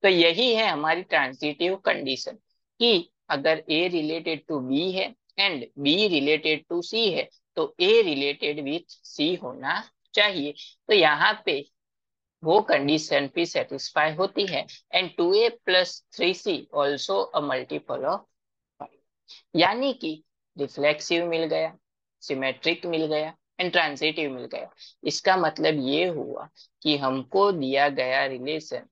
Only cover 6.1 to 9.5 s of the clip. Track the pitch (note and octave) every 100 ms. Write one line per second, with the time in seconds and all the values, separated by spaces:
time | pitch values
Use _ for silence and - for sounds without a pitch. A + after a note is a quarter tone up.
6.1 | D#3+ C#3 D3+ D#3 D#3 _ F3 E3+ A3 A3+
7.1 | D3+ - _ _ - D#3 - F3+ A3+ G3+
8.1 | C#3+ C#3 C#3+ D3+ D3 C#3 D#3+ - - -
9.1 | - D3+ F3+ -